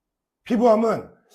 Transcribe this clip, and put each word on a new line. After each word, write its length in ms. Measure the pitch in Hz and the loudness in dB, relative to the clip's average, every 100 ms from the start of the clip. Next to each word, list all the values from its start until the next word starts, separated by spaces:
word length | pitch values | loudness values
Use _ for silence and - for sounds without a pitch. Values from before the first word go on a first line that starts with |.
| _ _ _ _ | _ _ _ _
피부암은 720 | - 247 240 214 226 160 - _ _ | -6 0 2 2 0 -4 -8 _ _